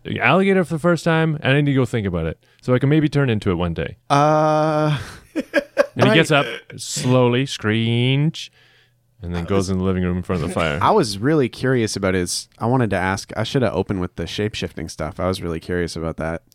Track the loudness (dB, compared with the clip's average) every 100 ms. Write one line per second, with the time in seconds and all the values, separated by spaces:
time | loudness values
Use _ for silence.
0 | -6 0 2 4 4 2 0 0 0 0
1 | 2 2 0 0 2 2 4 2 2 0
2 | -2 -2 -2 -6 _ _ 0 2 4 4
3 | 2 2 2 0 0 0 0 -2 -6 -8
4 | 0 2 4 4 2 2 2 2 0 0
5 | -4 -16 -10 -8 -4 -2 0 0 0 2
6 | 4 4 4 2 0 -6 -14 -14 -10 -4
7 | 2 4 4 2 -2 -4 0 0 2 2
8 | 2 2 0 -2 -10 _ _ _ _ _
9 | _ _ -8 -6 -2 0 0 0 0 0
10 | 0 -2 -2 -4 -2 -2 -2 0 2 2
11 | 0 -2 0 0 0 -2 -2 0 0 -2
12 | 0 0 -2 -4 -10 -6 0 2 2 0
13 | -2 -4 -6 -6 -2 0 0 0 -2 -2
14 | -4 -6 -8 -4 -6 -6 -8 -8 -10 -8
15 | -8 -4 -4 -2 -4 -8 -4 -4 -4 -4
16 | -6 -6 -6 -8 _